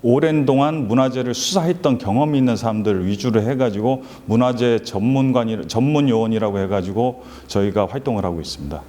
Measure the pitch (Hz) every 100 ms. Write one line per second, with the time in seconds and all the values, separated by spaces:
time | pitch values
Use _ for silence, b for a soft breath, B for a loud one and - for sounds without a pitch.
0 | 117 127 160 156 135 135 147 160 110 123
1 | 131 127 127 117 - 185 165 175 147 127
2 | 101 110 151 143 127 110 117 107 104 95
3 | 92 101 123 110 107 131 127 98 113 131
4 | B B - 113 123 120 123 113 - 101
5 | 113 135 131 123 113 110 78 110 135 151
6 | 143 113 110 110 107 98 98 98 92 98
7 | 123 120 B B - 101 101 107 98 139
8 | 135 107 92 85 73 - 71 73